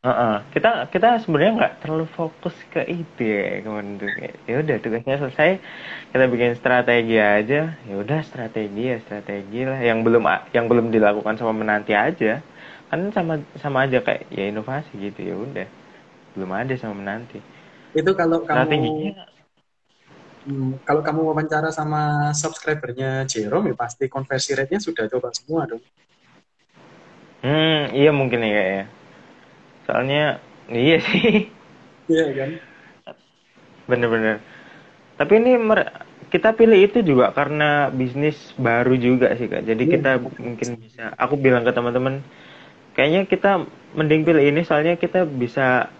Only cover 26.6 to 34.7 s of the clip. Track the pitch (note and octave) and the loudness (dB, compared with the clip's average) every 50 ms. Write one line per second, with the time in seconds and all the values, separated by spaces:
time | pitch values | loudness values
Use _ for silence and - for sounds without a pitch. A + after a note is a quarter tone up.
26.6 | _ _ _ - - - - - - - - - - - - _ - B2+ D3 D#3 | _ _ _ -20 -20 -20 -20 -20 -20 -20 -20 -20 -20 -20 -18 _ -2 0 2 2
27.6 | D#3 D#3+ D#3 D3+ C#3+ B2+ A2+ C3+ C#3+ D#3 D3 C#3+ C3+ B2+ A#2+ A#2+ A2+ G#2+ G#2 G#2 | 4 4 2 2 0 -2 2 4 4 6 6 4 0 0 0 0 0 2 2 2
28.6 | F#2+ F#2 G2 G2 G2+ A2 - - - - - - - - - - - _ - _ | 2 0 0 -2 -6 -8 -16 -20 -20 -20 -20 -20 -20 -20 -20 -20 -20 _ -20 _
29.6 | _ _ _ - - - - - B2+ C3+ C#3+ D3 D3+ D3 - - - - - - | _ _ _ -10 -8 -2 -2 -2 0 0 0 0 0 0 -2 -6 -10 -20 -20 -20
30.6 | - - A#2 A#2 B2+ D3+ E3 E3+ - - - F#3 - A#3 F#3+ G#3+ G#3 - - - | -14 -6 -2 2 4 4 4 2 2 -2 -2 2 2 4 2 2 0 -2 -12 -20
31.6 | - - - - - - - _ - - D#3+ D#3+ D#3+ C#3+ C3+ C3+ C3+ C#3+ E3 E3 | -20 -20 -20 -20 -20 -20 -20 _ -2 0 0 0 0 -2 -2 -4 -6 -6 -8 -12
32.6 | - - - - - - - _ _ - - _ _ _ _ _ _ _ _ _ | -16 -20 -20 -20 -20 -20 -20 _ _ -20 -20 _ _ _ _ _ _ _ _ _
33.6 | - - - - - - B2 A#2+ A#2+ A#2 A2+ A2+ A2 A2 G#2+ G#2+ - - - - | -20 -20 -20 -20 -2 -2 0 2 2 0 2 2 2 0 -2 -2 -8 -18 -20 -20
34.6 | - - | -20 -20